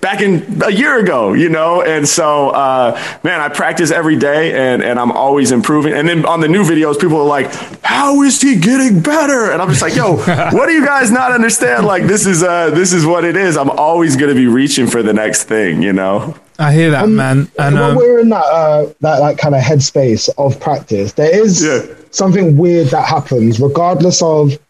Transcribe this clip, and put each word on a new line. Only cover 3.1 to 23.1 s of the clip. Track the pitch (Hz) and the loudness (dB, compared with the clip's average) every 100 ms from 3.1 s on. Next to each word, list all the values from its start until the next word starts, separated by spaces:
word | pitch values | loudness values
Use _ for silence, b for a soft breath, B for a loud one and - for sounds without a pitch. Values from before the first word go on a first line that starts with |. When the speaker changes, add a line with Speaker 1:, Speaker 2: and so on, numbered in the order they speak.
| B | B
Speaker 1:
man, | - 180 | -6 -4
I | 147 | -4
practice | 147 165 165 165 | -4 -4 -2 -2
every | - 160 151 | 0 0 0
day | 143 147 160 | 0 0 0
and, | 123 131 120 | -2 0 0
and | 101 123 | -2 -2
I'm | 123 | -2
always | - 135 143 127 | 0 0 0 2
improving. | 123 - 151 151 | 0 0 0 0
And | 147 156 | -2 -2
then | 170 | 0
on | 156 165 | -2 0
the | 156 | 0
new | 180 | 2
videos, | 185 160 156 147 | 2 0 0 -2
people | 185 156 | -2 0
are | 143 | 0
like, | 143 127 B B B | 0 -4 B B B
"How | - 247 277 285 | -6 -2 0 2
is | 277 - | 2 2
he | 269 233 | 0 2
getting | 170 262 262 190 | 2 2 2 2
better?" | 165 302 285 269 214 | 2 0 0 0 0
And | 156 | -2
I'm | 180 | 0
just | 147 | -2
like, | - 269 | 0 -2
"Yo, | 226 165 | 0 -2
Speaker 2:
<laughs> | - 170 175 180 | -2 -2 0 0
Speaker 1:
what | 294 | 0
do | |
you | 320 277 | 2 0
guys | 277 254 | 0 0
not | 247 254 | 0 0
understand? | 247 226 - 240 240 | 0 0 0 -2 0
Like, | 208 185 - | 0 0 0
this | 202 196 | 0 0
is, | 175 | 0
uh, | 180 175 165 | 0 0 0
this | 147 190 | 0 0
is | 185 | 0
what | 156 175 | 2 0
it | 170 165 | 0 0
is. | 190 156 | 0 0
I'm | 175 | -2
always | - 151 170 165 | 0 0 0 0
gonna | 131 147 | 0 0
be | 131 123 | 2 2
reaching | 117 139 139 117 | 2 0 0 -2
for | 120 | 0
the | 110 | 0
next | 107 107 107 | 0 -2 -4
thing," | - 110 98 76 | -4 -2 0 0
you | 95 | 0
know? | 98 95 98 131 - _ _ | 0 -2 -2 -6 -14 _ _
Speaker 2:
I | 151 | 0
hear | 151 165 | 2 2
that, | 156 | 2
Speaker 3:
Um, | 214 214 | 2 0
Speaker 2:
man. | 131 131 143 - | 2 0 -2 -2
And, | 143 | 0
Speaker 3:
when | 143 | 0
Speaker 2:
um, | 143 254 | 2 2
Speaker 3:
we're | 240 240 | 2 4
in | 233 | 2
that, | 208 151 | 2 0
uh, | 160 156 151 151 - | 2 2 2 0 -2
that, | 151 147 | -2 2
that | 147 143 | 0 0
kind | 156 | 0
of | - | 0
headspace | 120 156 131 156 131 107 - - | 2 0 0 0 0 0 -2 -2
of | 139 - | -2 -2
practice, | - 139 - 104 101 | -4 -6 -4 -4 -4
there | - 151 | -2 0
is | 180 214 165 | 2 2 2
Speaker 1:
Yeah. | 156 127 - - - | 0 -2 -4 -16 -14
Speaker 3:
something | - 190 180 180 147 | -4 0 2 2 2
weird | 175 170 147 | 4 2 2
that | 151 | 0
happens | - | -2